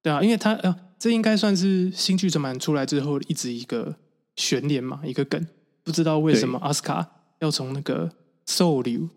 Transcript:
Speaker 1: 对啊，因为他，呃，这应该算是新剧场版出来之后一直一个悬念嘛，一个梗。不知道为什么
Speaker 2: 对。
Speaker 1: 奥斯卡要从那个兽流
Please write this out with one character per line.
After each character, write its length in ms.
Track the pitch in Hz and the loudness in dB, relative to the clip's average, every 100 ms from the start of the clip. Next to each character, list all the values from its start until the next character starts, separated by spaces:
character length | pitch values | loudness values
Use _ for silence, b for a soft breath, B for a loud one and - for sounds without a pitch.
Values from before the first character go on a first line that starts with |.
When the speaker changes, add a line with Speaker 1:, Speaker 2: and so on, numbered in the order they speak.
Speaker 1:
对 100 | - | 2
啊， 120 | 147 | 2
因 80 | 196 | 4
为 60 | 226 | 4
他， 180 | 214 | 2
呃， 200 | 220 185 175 - _ | 2 0 0 -6 _
这 120 | 233 | 0
应 100 | 233 | 2
该 160 | 220 214 | 2 2
算 180 | 214 | 2
是 360 | 190 190 190 185 | 2 2 2 0
新 260 | 185 - 185 | -2 0 2
剧 140 | 190 | 2
场 120 | 160 | 0
版 160 | 139 127 | -4 -4
出 140 | - | -2
来 140 | 147 135 | 0 0
之 160 | 147 | 0
后 180 | 139 143 | 0 -4
一 140 | - | -4
直 180 | 151 123 | -6 -4
一 100 | 120 | -8
个 300 | 120 117 110 160 _ _ _ - | -6 -6 -6 -10 _ _ _ -6
悬 300 | - 135 143 | -2 -2 0
念 160 | 139 | -2
嘛， 200 | 127 139 | -4 -8
一 80 | 151 | -8
个 120 | 135 135 | -4 -2
梗。 200 | 151 165 _ _ _ | -4 -6 _ _ _
不 80 | - | -6
知 100 | 165 | 0
道 160 | 160 156 | 2 2
为 160 | 156 | 4
什 140 | 123 - | 4 2
么 100 | - | -2
Speaker 2:
对。 60 | |
Speaker 1:
奥 80 | 139 | -2
斯 100 | 147 | -4
卡 380 | - 147 165 _ _ _ | -2 -4 -4 _ _ _
要 100 | 156 | -2
从 240 | 147 131 | -2 -4
那 60 | 139 | -6
个 280 | 143 131 165 - _ _ - | -4 -2 -4 -6 _ _ -6
兽 340 | - 175 143 | 2 2 2
流 260 | 123 120 165 | 0 -2 -6